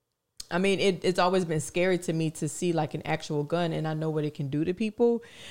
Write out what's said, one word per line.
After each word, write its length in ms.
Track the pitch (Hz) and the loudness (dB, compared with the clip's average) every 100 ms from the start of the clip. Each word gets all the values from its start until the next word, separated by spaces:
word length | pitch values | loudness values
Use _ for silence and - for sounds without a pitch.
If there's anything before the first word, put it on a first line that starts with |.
| _ _ _ - - | _ _ _ -18 -4
I 80 | 175 | 0
mean, 200 | 196 185 | 2 4
it, 220 | 196 170 | 2 2
it's 160 | 185 185 | 2 2
always 240 | 180 190 165 | 4 2 2
been 140 | 156 | -2
scary 380 | - 180 185 175 | -2 0 2 2
to 140 | 175 | 0
me 180 | 160 160 | 0 -2
to 160 | - 156 | -2 -6
see, 240 | - 180 | -2 0
like, 200 | 160 156 160 | 0 -2 -4
an 60 | - | -4
actual 380 | 156 - 151 | -4 -2 -4
gun, 300 | 147 170 170 | -2 0 0
and 140 | 156 156 | -2 -2
I 60 | |
know 160 | 156 160 | -2 -2
what 140 | 156 | -2
it 100 | 151 | -2
can 140 | 151 139 | -4 -2
do 140 | 147 165 | -2 -2
to 80 | |
people. 480 | 185 214 - 240 233 - - - | 0 -2 2 2 2 -4 -18 -18